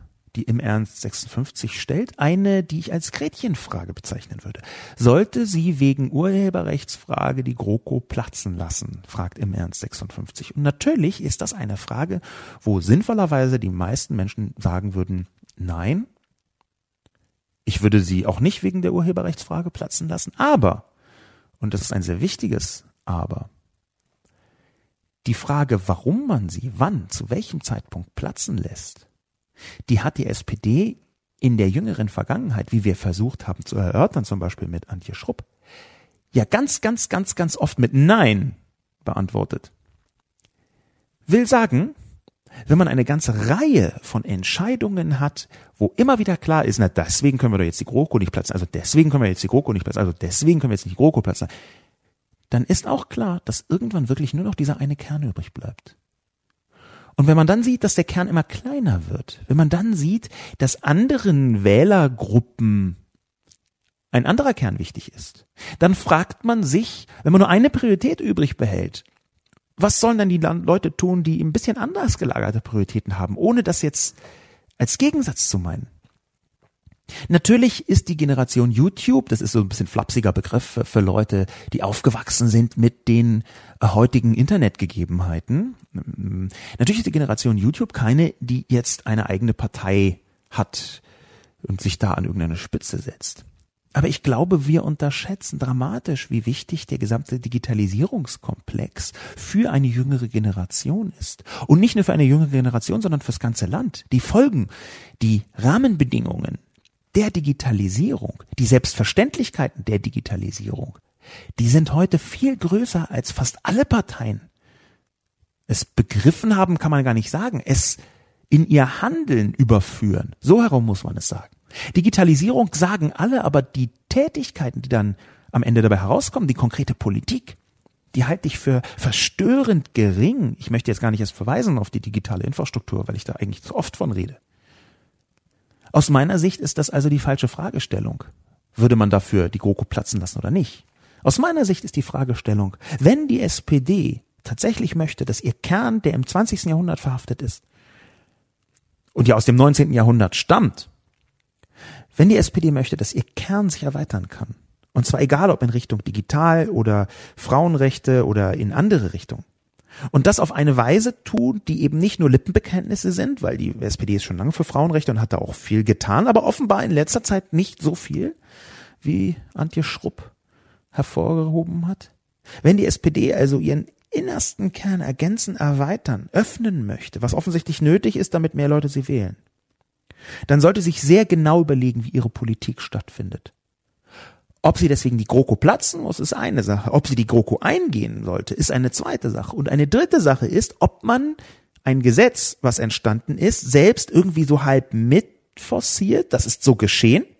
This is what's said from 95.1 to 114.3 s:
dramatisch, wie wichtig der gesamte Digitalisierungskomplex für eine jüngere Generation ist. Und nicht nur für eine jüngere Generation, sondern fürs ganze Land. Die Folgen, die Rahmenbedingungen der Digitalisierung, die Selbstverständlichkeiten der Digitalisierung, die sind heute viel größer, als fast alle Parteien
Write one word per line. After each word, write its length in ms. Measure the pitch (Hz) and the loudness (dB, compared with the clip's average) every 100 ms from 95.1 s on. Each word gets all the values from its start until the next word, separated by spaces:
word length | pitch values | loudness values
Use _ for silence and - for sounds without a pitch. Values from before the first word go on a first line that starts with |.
| - - 196 - 143 | -4 -8 -10 -10 -6
dramatisch, 720 | 131 127 131 226 - 143 - | -4 -2 -2 -6 -6 -6 -4
wie 140 | 117 110 | -4 -2
wichtig 420 | 131 - 165 - | -4 -6 -10 -6
der 100 | 135 | -6
gesamte 440 | 127 117 143 127 | -2 -4 -4 -8
Digitalisierungskomplex 1700 | 120 120 - 107 101 98 175 247 131 - - - - - - - - - - - | -4 -6 -2 -2 0 0 -2 -4 -8 -10 -10 -10 -8 -8 -8 -10 -14 -14 -18 -16
für 340 | - 196 240 | -6 -2 0
eine 180 | 139 135 | 2 0
jüngere 420 | 117 131 135 120 | 0 0 -2 -2
Generation 800 | 117 107 98 90 - - 180 202 - | -2 -2 -2 -6 -6 -4 -4 -4 -8
ist. 240 | - - - - - | -14 -14 -16 -8 4
Und 140 | 156 | 6
nicht 140 | 220 214 | 6 2
nur 100 | 190 | 0
für 80 | |
eine 100 | - | 4
jüngere 240 | 139 147 156 | 4 4 4
Generation, 540 | 135 127 117 - 208 | 2 0 0 -2 -2
sondern 180 | 208 151 | -2 -2
fürs 200 | - 120 | -4 -6
ganze 260 | 117 117 87 | -4 -4 -4
Land. 400 | 156 247 - - | -2 -4 -8 -2
Die 80 | 127 | -2
Folgen, 480 | - 202 277 180 107 - - - - - | 2 4 4 2 -4 -8 -20 -20 -20 -2
die 200 | 113 110 - - | 0 0 -2 -2
Rahmenbedingungen 1040 | 117 196 262 180 131 123 - - - - _ _ _ _ _ | 2 4 2 0 -4 -4 -4 -6 -8 -10 _ _ _ _ _
der 160 | - 208 | -2 0
Digitalisierung, 1120 | 180 147 135 127 107 98 98 202 254 - - - - | -2 -2 -2 -2 -2 -2 -2 -2 -2 -8 -14 -12 -2
die 80 | 117 | 4
Selbstverständlichkeiten 1200 | 127 - - 110 - 247 - 247 - 131 - | 4 4 -2 -2 2 0 0 -6 -4 -6 -6
der 160 | - 104 | -4 -2
Digitalisierung, 1000 | - 117 - 95 98 98 104 - - - _ _ - - - - | -2 -6 -6 -6 -8 -10 -10 -10 -10 -16 _ _ -20 -20 -10 -2
die 80 | 117 | 4
sind 260 | 139 160 | 4 4
heute 240 | 147 190 165 | 2 2 0
viel 380 | - - 269 254 | -2 -2 -2 0
größer, 560 | 170 196 240 175 160 | 0 0 0 -4 -4
als 220 | - - | -6 -6
fast 240 | - 127 - | -4 -4 -4
alle 200 | - 214 | -2 0
Parteien 560 | - 233 - - 113 | 2 2 -2 -6 -6